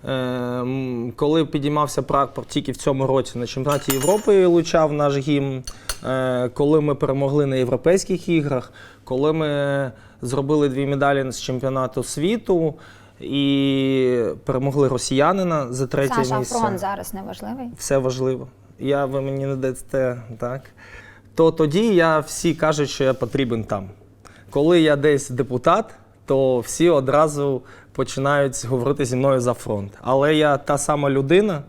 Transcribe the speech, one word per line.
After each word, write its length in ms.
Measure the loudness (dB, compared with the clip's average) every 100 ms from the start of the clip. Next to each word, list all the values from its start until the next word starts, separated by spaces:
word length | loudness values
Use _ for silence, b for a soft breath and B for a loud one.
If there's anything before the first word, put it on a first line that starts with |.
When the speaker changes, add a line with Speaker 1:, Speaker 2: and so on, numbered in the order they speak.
| -4
Speaker 1:
е, 40 |
м, 1000 | -4 -4 -4 -6 -4 -4 -4 -4 -6 -6 -2
коли 300 | 0 2 0
підіймався 560 | -2 -2 0 -2 -2
прапор 440 | 0 0 0 -4 -6
тільки 260 | -6 -4
в 60 | -4
цьому 300 | -2 0 2
році 320 | 0 0 -6
на 60 | -6
чемпіонаті 440 | -4 -2 -2 -2
Європи 440 | -2 2 2 4 4
і 100 | 6
лучав 480 | 4 2 2 2
наш 240 | 2 0 0
гімн, 460 | 0 -2 -2 -6 -10 B B -10 -4
е, 420 | -2 -2 -2 -4
коли 280 | 0 2 4
ми 140 | 2 0
перемогли 500 | 0 0 0 2 2
на 100 | 0
Європейських 760 | 0 0 2 2 2 -6 0
іграх, 440 | 0 2 -4 -6 B B B
коли 300 | -6 0 0
ми 580 | 0 0 0 -2 -2 -4 -8 B B
зробили 480 | -4 -4 0 2 2
дві 160 | 0 -2
медалі 460 | 2 2 2 -2
з 100 | -6
чемпіонату 640 | -6 -4 -2 -2 -2 -4
світу 680 | -6 -4 -2 -2 0 0 0 -4 B B B _
і 1000 | -6 0 2 2 2 2 2 2 2 2 0 -4 -2
перемогли 420 | 0 0 2 2
росіянина 800 | 2 0 2 4 2 0 -2 -2
за 140 | -4 -2
третє 260 | 0 0 0
Speaker 2:
Саша, 200 | 0 -2
а 40 |
Speaker 1:
місце. 200 | -2 -2
Speaker 2:
фронт 200 | -2 -2
зараз 340 | -6 -6 -8
неважливий? 540 | -10 -12 -12 -10 -10 -12 -12
Speaker 1:
Все 200 | -2 0
важливо. 500 | 0 -2 -4 -4 -10 -18 -20 -8
Я, 260 | -2 -2 -2
ви 160 | -4
мені 240 | -4 -4 -4
не 100 | -4
дасте, 680 | -4 -6 -6 -2 -2 -4 -12 -10
так? 220 | -8 -8 -14 -20 B B B B -14 2
То 160 | 2
тоді 440 | 4 0 2 4 4
я, 240 | 4 2
всі 340 | -2 -4 -2
кажуть, 360 | 0 0 0 -2
що 140 | 0
я 100 | 0
потрібен 500 | 0 -2 -2 -2 -2
там. 260 | -4 -6 -6 -16 -20 _ B B B
Коли 320 | 0 4 6
я 140 | 4 4
десь 340 | 4 2 0
депутат, 560 | -4 -2 0 2 2 0 -12 -20 _ -2
то 340 | 2 4 2
всі 300 | -2 2 4
одразу 720 | 4 4 4 2 2 -2 -2 B B B
починають 760 | -6 -4 -2 0 2 0 -2 -4
говорити 400 | -2 0 0 -2
зі 100 | 0
мною 240 | 2 2
за 120 | 0
фронт. 380 | -2 -4 -6 -6 -8
Але 340 | 0 2 2 4
я 220 | 2 2
та 200 | 0 -2
сама 320 | 0 0 0
людина. 520 | 0 4 4 2 -2